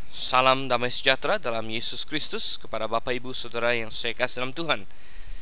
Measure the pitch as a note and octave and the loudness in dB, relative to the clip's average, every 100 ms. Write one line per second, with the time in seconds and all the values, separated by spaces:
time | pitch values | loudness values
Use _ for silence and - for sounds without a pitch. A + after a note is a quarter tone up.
0 | - - - B2+ C3 C3 C3+ A#2+ B2 A#2+ | 0 0 2 4 6 4 2 0 0 2
1 | C#3 C3 D3 G3+ B2+ A2+ A2 A2+ - B2 | 2 2 2 0 0 -2 -2 -2 -2 -2
2 | - D3+ - - - - - A2 G#2+ A2+ | -2 -2 -2 0 0 0 -2 -2 0 0
3 | C3 B2 B2 B2+ B2 A2+ A#2 A#2+ A2 - | 0 -2 -2 -4 -4 0 2 2 0 -2
4 | A#2+ A2+ B2 - B2+ C3 E3+ A#2+ G2 - | -2 0 0 0 -2 -2 0 0 0 -4
5 | - - - - | -4 -4 -2 -2